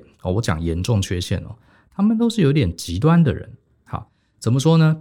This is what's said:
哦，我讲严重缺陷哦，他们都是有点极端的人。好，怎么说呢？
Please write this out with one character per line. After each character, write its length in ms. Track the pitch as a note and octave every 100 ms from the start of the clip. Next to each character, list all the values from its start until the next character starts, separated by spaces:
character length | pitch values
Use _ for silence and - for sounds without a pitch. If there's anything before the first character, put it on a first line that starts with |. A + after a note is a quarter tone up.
| - _
哦， 120 | F#2
我 100 | F2+
讲 180 | F#2+ E2
严 220 | E2+ E2
重 180 | F2 G#2
缺 180 | F#2+ F2+
陷 240 | - F#2
哦， 120 | - - _ _ _
他 120 | -
们 160 | G#3 A3+
都 100 | A#3
是 140 | A3+
有 100 | C#3
点 240 | D3 F2+ -
极 220 | - F2
端 260 | D3 E3+
的 80 | D#3
人。 180 | D#2+ - - _ _
好， 260 | _ - - _ _ _
怎 140 | A2+
么 80 | C3+
说 160 | D#3+ E3
呢？ 200 | D#3 D#3